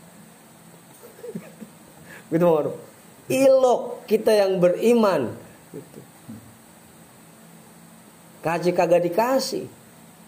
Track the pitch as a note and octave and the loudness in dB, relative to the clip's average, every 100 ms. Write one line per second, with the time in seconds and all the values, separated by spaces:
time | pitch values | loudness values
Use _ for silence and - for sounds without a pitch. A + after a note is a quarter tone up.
0 | - - - - - - - - - - | -20 -20 -20 -20 -20 -20 -20 -20 -20 -20
1 | - - A#4+ - - - - - - - | -20 -20 -16 -16 -18 -20 -20 -20 -20 -20
2 | - - - E3 F3 D#3 C#3 - - - | -20 -20 -6 0 2 2 -2 -8 -16 -20
3 | - - - C4 C4+ C4+ B3+ A#3 - - | -20 -20 -6 2 4 4 4 0 -4 -12
4 | - G#3+ A3+ G#3+ F#3+ F#3 F3+ F3 A3+ A#3+ | -4 -2 2 2 2 2 0 2 2 2
5 | G#3+ D#3+ A2+ G#2+ - - - - - - | 2 0 -4 -10 -20 -20 -20 -20 -20 -20
6 | - - - G#2+ - - - - - - | -20 -20 -20 -20 -20 -20 -20 -20 -20 -20
7 | - - - - - - - - - - | -20 -20 -20 -20 -20 -20 -20 -20 -20 -20
8 | - - - - D#3 E3+ E3+ F3 E3+ E3+ | -20 -20 -20 -10 -6 -2 -2 0 2 2
9 | F3 F#3+ A#3+ C4+ - - - - - - | 2 -2 0 0 -2 -8 -10 -18 -20 -20
10 | - - | -20 -20